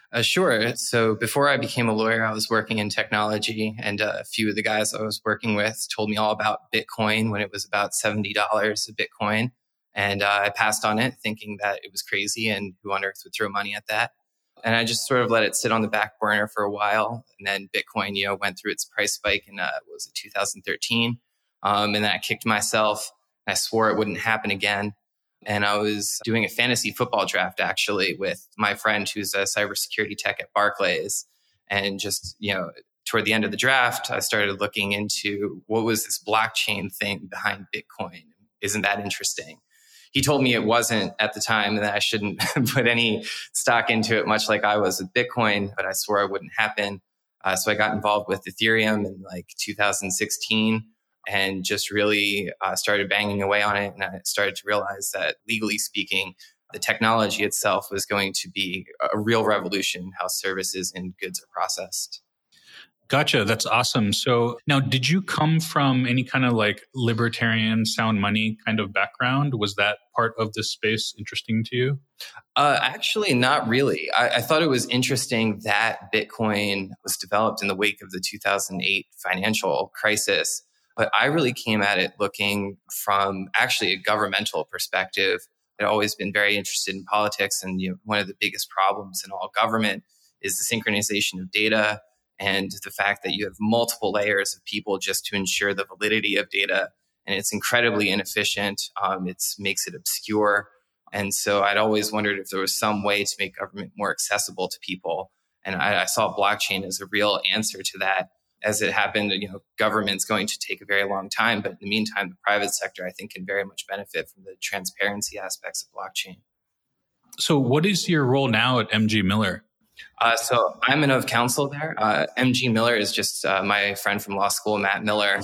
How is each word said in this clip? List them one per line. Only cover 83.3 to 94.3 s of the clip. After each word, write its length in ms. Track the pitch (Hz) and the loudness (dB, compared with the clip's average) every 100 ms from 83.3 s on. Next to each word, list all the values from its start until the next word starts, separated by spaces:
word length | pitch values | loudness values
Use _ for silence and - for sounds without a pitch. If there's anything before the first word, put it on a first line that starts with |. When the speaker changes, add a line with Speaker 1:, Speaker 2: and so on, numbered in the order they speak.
| 95 92 107 | -2 -2 0
Speaker 1:
actually 380 | 127 - 110 | 2 0 0
a 40 | 95 | 0
governmental 680 | 107 107 101 98 107 85 - | 0 0 2 0 -2 -4 -6
perspective. 760 | 92 - 92 95 - 98 90 - _ _ - | -6 -4 -2 -2 0 0 0 -6 _ _ -2
I'd 60 | 104 | 0
always 300 | 107 107 - | 2 0 -2
been 180 | 98 | -2
very 240 | 104 101 104 | 0 2 0
interested 360 | 92 - - | -2 -4 -4
in 120 | 95 95 | -6 -2
politics, 580 | 104 104 - 98 - | 0 0 0 -2 -2
and, 180 | 95 92 | -4 -4
you 100 | 92 | -4
know, 40 | 92 | -6
one 160 | 107 104 | -2 -2
of 80 | 95 | -2
the 80 | - | -2
biggest 300 | 104 101 - | -4 -4 -4
problems 540 | 98 95 101 95 92 92 | 0 2 0 -6 -10 -8
in 60 | |
all 200 | 95 92 104 | -8 -4 0
government 480 | 113 110 104 98 - _ _ _ | 2 2 0 -2 -10 _ _ _
is 160 | 98 92 | -6 -4
the 60 | |
synchronization 800 | - 117 110 104 101 104 - 92 | -2 -2 0 0 0 0 -2 -4
of 80 | 92 | -4
data 520 | 104 107 110 104 104 - _ _ - | 0 2 2 2 -2 -8 _ _ -6
and 320 | 98 98 95 95 | -2 0 -2 -6
the 80 | 98 | -10
fact 320 | - 101 101 | -2 -2 0
that 100 | 92 | -4
you 120 | 104 101 | -4 -4
have 100 | 92 | -2
multiple 520 | 107 117 117 - 104 | 2 2 2 -2 -2
layers 420 | 104 104 | 0 2